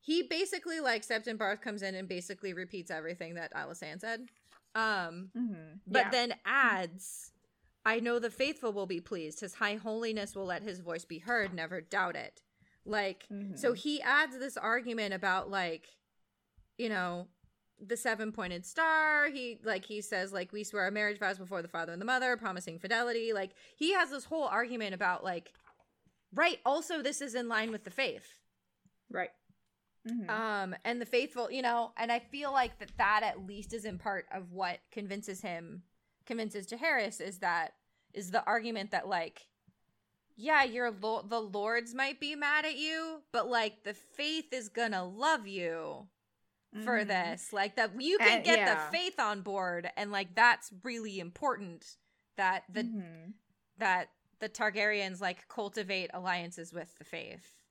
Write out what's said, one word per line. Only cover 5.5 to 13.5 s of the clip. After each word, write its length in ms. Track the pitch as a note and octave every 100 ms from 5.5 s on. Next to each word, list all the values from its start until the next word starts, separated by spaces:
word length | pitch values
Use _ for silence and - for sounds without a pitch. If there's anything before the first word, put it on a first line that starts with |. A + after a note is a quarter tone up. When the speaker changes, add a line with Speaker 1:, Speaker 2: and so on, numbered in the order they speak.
| F3+ D#3+ F3+ -
Speaker 1:
but 140 | G#3
Speaker 2:
Yeah. 60 | G3
Speaker 1:
then 240 | B3+ A#3+ -
adds, 880 | F#3+ C4+ B3+ G3 F3 F#3 - - - _ _ _ _ _ A3
"I 140 | A3+
know 180 | A#3+ A#3+
the 120 | A3+
faithful 440 | - C#4 D#4 A#3
will 120 | G3+ F#3
be 140 | F3
pleased. 400 | E3+ F#3+ D#3 D#3
His 140 | G3
high 220 | - G#3 G#3+
holiness 580 | A3 A3 A#3 A3 G3+ G3
will 80 | F#3+
let 160 | F3
his 180 | G#3+ F#3
voice 260 | F3 E3 -
be 120 | D#3+
heard. 340 | F3+ A#3+ G3
Never 260 | F3+ D#3+ F3+
doubt 360 | D#3+ F#3+ F3+ E3
it." 260 | A2+ - _ _ _ _ -
Like, 420 | G#3+ G3 F#3+ - G3+ G3+